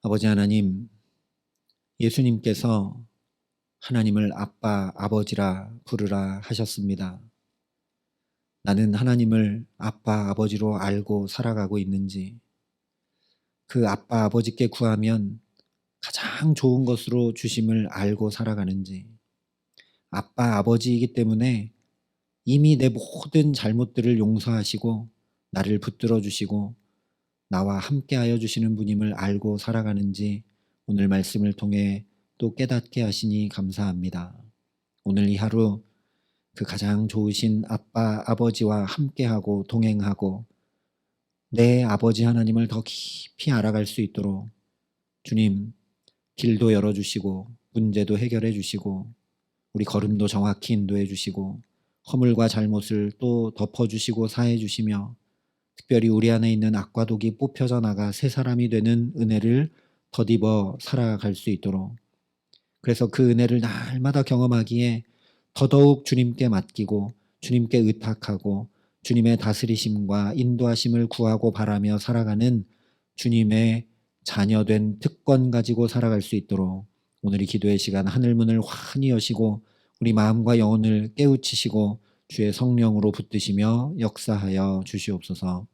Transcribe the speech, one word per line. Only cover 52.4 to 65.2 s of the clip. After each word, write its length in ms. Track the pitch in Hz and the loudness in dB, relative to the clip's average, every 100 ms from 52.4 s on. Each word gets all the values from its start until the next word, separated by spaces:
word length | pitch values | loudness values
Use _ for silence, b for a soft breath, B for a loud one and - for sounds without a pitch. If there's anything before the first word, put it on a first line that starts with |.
| 113 | 2
잘못을 640 | 110 107 104 101 107 104 - | 2 0 -2 -2 -2 -2 -4
또 340 | 123 120 113 | -2 0 -2
덮어주시고 760 | - 104 - 117 107 - 113 110 | -4 -6 -2 -2 -2 -4 -2 -4
사해 300 | 113 120 117 | 0 0 0
주시며 580 | 107 - 107 104 101 120 _ _ _ _ _ - | -2 -4 -2 -2 -6 -14 _ _ _ _ _ -20
특별히 320 | - 120 113 | 0 2 4
우리 220 | 110 117 | 4 4
안에 220 | 113 113 | 4 2
있는 220 | 110 110 | 2 2
악과 300 | 107 98 - | 0 -2 -4
독이 320 | 110 110 113 107 | -2 0 -2 -2
뽑혀져 440 | 139 - 127 123 | -6 -2 -2 0
나가 300 | 113 101 104 | 0 -2 -4
새 180 | 101 139 | -2 -4
사람이 420 | 123 127 120 120 | -2 -2 0 2
되는 420 | 110 110 117 120 - | 2 2 2 0 -2
은혜를 540 | 113 110 113 123 156 b b b _ | 0 2 2 2 0 b b b _
덧입어 680 | - 110 113 107 107 98 - | -4 2 2 4 2 0 -6
살아갈 540 | - 131 117 107 101 | -6 -2 0 -2 -4
수 160 | 95 - | -4 -4
있도록, 440 | 98 101 95 95 117 _ _ _ _ _ _ _ _ | -4 -2 -4 -6 -12 _ _ _ _ _ _ _ _
그래서 260 | - 120 117 | -2 0 0
그 240 | - 127 | 4 4
은혜를 300 | 117 120 120 | 6 4 2
날마다 640 | 117 101 120 127 131 143 | 0 -6 -6 -2 0 0
경험하기에 800 | 135 123 123 120 110 117 120 117 - _ | 2 2 4 2 0 0 0 -2 -6 _